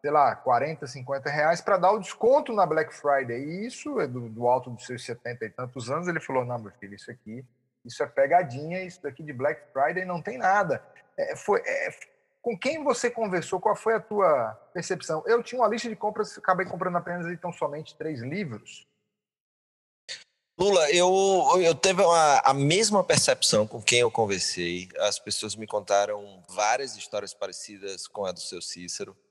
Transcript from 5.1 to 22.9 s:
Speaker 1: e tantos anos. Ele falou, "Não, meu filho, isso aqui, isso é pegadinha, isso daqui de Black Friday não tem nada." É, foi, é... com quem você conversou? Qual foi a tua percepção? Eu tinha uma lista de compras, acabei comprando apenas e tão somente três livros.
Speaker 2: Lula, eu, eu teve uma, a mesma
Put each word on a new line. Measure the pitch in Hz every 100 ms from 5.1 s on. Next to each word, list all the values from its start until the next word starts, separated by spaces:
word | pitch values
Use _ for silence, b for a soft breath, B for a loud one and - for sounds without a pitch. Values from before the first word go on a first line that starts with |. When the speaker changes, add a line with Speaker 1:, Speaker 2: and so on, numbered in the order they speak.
| 117 120 120 110
Speaker 1:
e |
tantos | - 127 127 113
anos. | 147 180
Ele | 165
falou, | - 131
"Não, | 123 123
meu | 104 _
filho, | 98 98
isso | -
aqui, | - - 117 131 _ _ _ 120
isso | -
é | 147
pegadinha, | - 139 170 165 123 151 185
isso | 185 -
daqui | 143 135
de | 151
Black | 127 139 160 -
Friday | 135 147 175
não | 185 175
tem | - 247
nada." | 196 196 180 120 - b _ -
É, | 185 151
foi, | - 196
é... | - - - - - _ _ _
com | 233 202
quem | 254 320
você | 294 240 240
conversou? | 233 214 180 - 180
Qual | 214
foi | - 220 220
a |
tua | - 208 185 143 110 110 _
percepção? | - - 180 - 156 170
Eu | 240
tinha | 233 247
uma | 226
lista | 226 233
de | 220
compras, | 214 214 214 -
acabei | - 180 185
comprando | 180 185 175
apenas | 175 175 170
e | 175
tão | 175
somente | 170 151 147 156 -
três | 156 147
livros. | 120 175 175 107 - - _ _ _ _ _ _ _ _ _ _ _ _ - B B _ _ -
Speaker 2:
Lula, | 196 190 147
eu, | 175 180 190 196 190 143 180
eu | 170
teve | 160 190 180
uma, | 180 170 156 139
a | -
mesma | 139 143 180 220